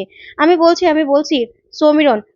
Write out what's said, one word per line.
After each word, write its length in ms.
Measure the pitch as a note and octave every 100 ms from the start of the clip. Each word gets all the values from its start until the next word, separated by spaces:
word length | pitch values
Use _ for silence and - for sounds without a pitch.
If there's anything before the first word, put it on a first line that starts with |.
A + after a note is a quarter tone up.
| F#3+ - - -
"আমি 180 | D4+ E4+
বলছি, 280 | E4 E4+ F4+
আমি 180 | D4+
বলছি, 340 | D4 C#4+ D4 C#4+ A#3 _ _
সমীরণ, 460 | - D4+ D4+ C#4+ G#3+ -